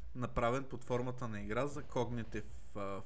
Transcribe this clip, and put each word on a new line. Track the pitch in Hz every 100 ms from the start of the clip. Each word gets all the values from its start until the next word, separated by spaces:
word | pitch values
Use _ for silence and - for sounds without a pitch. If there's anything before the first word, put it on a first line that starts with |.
| - 127
направен | 120 127 120 131
под | 135 120
формата | - 123 127 127 120
на | 104
игра | 101 110 143
за | 143
Cognitive, | - 135 117 120 110 107 104 - - 104
а, | 98 98